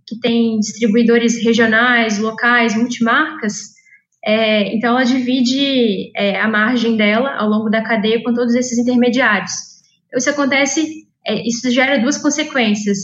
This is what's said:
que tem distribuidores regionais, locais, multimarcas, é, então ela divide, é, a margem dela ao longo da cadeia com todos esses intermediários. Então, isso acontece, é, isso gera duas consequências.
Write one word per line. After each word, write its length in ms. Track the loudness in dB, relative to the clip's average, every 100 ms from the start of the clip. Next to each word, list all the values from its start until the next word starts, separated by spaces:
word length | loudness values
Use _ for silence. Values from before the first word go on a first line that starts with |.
| -16
que 100 | -6
tem 400 | -2 0 2 0
distribuidores 840 | -2 -2 0 4 4 4 2 2
regionais, 720 | 2 2 2 2 2 2 0 -2
locais, 580 | -4 -2 0 2 2 0
multimarcas, 1040 | -2 0 0 2 0 -4 -6 -8 -12 -20 _ _ _ _ -2
é, 500 | 0 2 2 0 0
então 140 | 0
ela 140 | 2 2
divide, 1080 | 0 0 0 0 0 0 2 2 0 -6 -4
é, 260 | -2 0
a 60 | 0
margem 500 | 0 0 0 0 2
dela 380 | 2 2 0 -2
ao 120 | -2
longo 220 | 0 0
da 140 | -2
cadeia 380 | -2 -2 0 0
com 100 | 0
todos 220 | -2 0 0
esses 220 | 0 -2
intermediários. 720 | 0 2 2 2 2 0 -4 -10 -12 -20 _ _ _
Então, 100 | -4
isso 120 | -2
acontece, 800 | 0 0 0 0 0 -4 -6 -18 _ -6
é, 220 | -4 -4
isso 220 | -4 0
gera 300 | 0 2 2
duas 180 | 0 -2
consequências. 800 | -2 -2 -4 -2 0 0 -2 -4